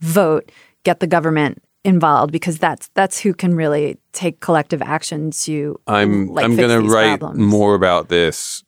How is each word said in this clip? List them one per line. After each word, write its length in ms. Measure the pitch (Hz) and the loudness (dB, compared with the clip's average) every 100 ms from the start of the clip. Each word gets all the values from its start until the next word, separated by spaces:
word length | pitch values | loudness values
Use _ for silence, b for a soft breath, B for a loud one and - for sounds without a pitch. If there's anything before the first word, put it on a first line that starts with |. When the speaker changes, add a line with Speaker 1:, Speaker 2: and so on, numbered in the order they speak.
Speaker 1:
vote, 500 | 160 175 170 156 - b b b | -2 0 2 0 -4 b b b
get 160 | - 175 | -4 -2
the 60 | 175 | 0
government 560 | 170 160 156 143 - _ _ | 0 2 0 -2 -4 _ _
involved, 480 | 196 180 156 143 143 | 0 2 4 2 2
because 260 | 160 - 156 | -2 -6 -4
that's, 300 | 170 139 - | -4 -4 -8
that's 240 | - 190 - | -2 -2 0
who 120 | 208 | -2
can 200 | 175 180 | -2 0
really 420 | 170 156 147 147 - _ | 0 0 -2 -2 -6 _
take 280 | - 180 160 | -6 -6 -6
collective 420 | - 165 147 151 | 0 0 0 -6
action 480 | - 156 - 156 156 | -4 -6 -6 -8 -8
to, 480 | - - 151 147 - - | -6 -6 -6 -6 -8 -2
Speaker 2:
I'm, 420 | 104 104 101 95 | 0 2 0 -2
Speaker 1:
like, 160 | 90 | -2
Speaker 2:
I'm 120 | 113 117 | 0 2
Speaker 1:
fix 120 | 120 | 4
Speaker 2:
gonna 140 | 117 | 2
Speaker 1:
these 80 | 107 | 4
Speaker 2:
write 280 | 110 110 101 | 4 2 0
Speaker 1:
problems. 180 | 151 - | -6 0
Speaker 2:
more 340 | 104 104 101 | 2 4 4
about 340 | 101 92 87 82 | 4 2 0 0
this 540 | 87 82 - - - | 0 0 -2 -10 -14